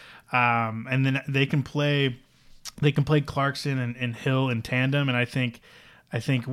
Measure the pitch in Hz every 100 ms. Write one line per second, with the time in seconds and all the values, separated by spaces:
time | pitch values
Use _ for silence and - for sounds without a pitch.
0 | - - - 123 123 120 113 110 127 131
1 | 135 135 143 135 139 151 123 147 147 143
2 | 139 120 - _ - - - - 151 143
3 | 143 151 147 - 139 135 147 135 123 120
4 | 123 113 139 131 135 117 113 127 135 143
5 | 139 123 123 135 123 - - - - -
6 | _ 120 110 131 120